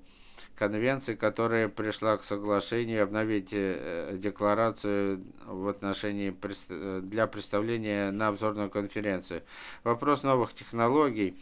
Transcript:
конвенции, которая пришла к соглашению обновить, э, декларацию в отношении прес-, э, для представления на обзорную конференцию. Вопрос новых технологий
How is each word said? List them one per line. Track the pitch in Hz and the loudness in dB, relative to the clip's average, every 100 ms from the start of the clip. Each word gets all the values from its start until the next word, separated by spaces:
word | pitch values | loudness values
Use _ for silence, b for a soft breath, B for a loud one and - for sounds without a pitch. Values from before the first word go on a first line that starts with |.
| B B B B B - | B B B B B -2
конвенции, | 104 107 127 135 127 107 | 0 2 0 0 -2 0
которая | 107 113 113 113 107 | 0 2 2 4 2
пришла | 104 107 - 110 107 | 0 -4 0 2 2
к | |
соглашению | - 101 104 101 - 117 117 110 | 0 -2 2 2 2 -2 0 2
обновить, | 98 107 110 104 92 | 2 2 2 0 0
э, | 104 98 80 73 85 73 95 | 0 0 -2 -4 -4 -4 -4
декларацию | 101 98 104 104 113 110 104 101 98 95 - - 107 | -4 2 4 4 2 2 0 0 0 -2 -6 -14 -12
в | 95 101 | -4 -4
отношении | 101 101 95 107 101 98 | -2 -4 -2 -2 -2 -4
прес-, | 92 101 98 - | -4 -8 -8 -8
э, | 85 98 95 | -8 -6 -6
для | 95 110 107 | -4 0 0
представления | 104 - 104 113 117 107 101 98 | -2 -2 0 0 -2 0 0 0
на | 101 107 | 0 0
обзорную | 101 107 104 98 | 2 -2 -2 -2
конференцию. | 104 101 107 104 92 - 82 - B B B | -2 -4 -2 -2 -2 -4 -8 -10 B B B
Вопрос | 117 117 143 135 | 0 2 4 2
новых | 135 131 110 | 4 4 4
технологий | - - 117 117 147 143 107 92 - | -4 -6 2 4 6 4 2 0 -2